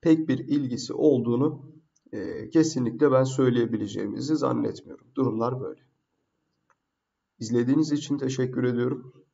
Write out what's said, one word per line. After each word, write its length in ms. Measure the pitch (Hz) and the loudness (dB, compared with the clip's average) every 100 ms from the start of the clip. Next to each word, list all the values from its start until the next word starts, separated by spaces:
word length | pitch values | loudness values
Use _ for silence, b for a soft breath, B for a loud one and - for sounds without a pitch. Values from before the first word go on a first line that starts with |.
pek 280 | 170 160 160 | 4 4 4
bir 100 | 139 | -2
ilgisi 540 | - 147 131 117 - | 0 -2 0 -6 -6
olduğunu, 760 | - 151 131 117 120 147 156 - - _ _ _ | 2 4 4 2 2 0 -2 -16 -20 _ _ _
e, 380 | 107 92 85 - | -10 -10 -10 -2
kesinlikle 640 | 165 160 139 120 113 147 | 2 2 0 -2 2 4
ben 120 | 131 | 4
söyleyebileceğimizi 1120 | 131 131 131 120 113 110 107 107 101 104 131 156 | 2 2 2 2 0 -2 -4 -6 -6 -6 -4 0
zannetmiyorum. 720 | 135 123 117 - - - _ - | 0 0 -2 -6 -16 -20 _ -2
Durumlar 460 | 131 110 113 131 | -2 0 -2 -4
böyle. 200 | 95 - _ _ _ _ _ _ _ _ _ _ _ _ _ _ _ _ | -10 -12 _ _ _ _ _ _ _ _ _ _ _ _ _ _ _ _
İzlediğiniz 520 | 110 120 120 147 151 | -2 0 2 2 2
için 260 | 147 127 143 | 0 -2 -4
teşekkür 460 | 131 131 127 127 | -2 -2 -2 0
ediyorum. 500 | 123 120 123 139 - - _ | 0 0 -2 -4 -10 -20 _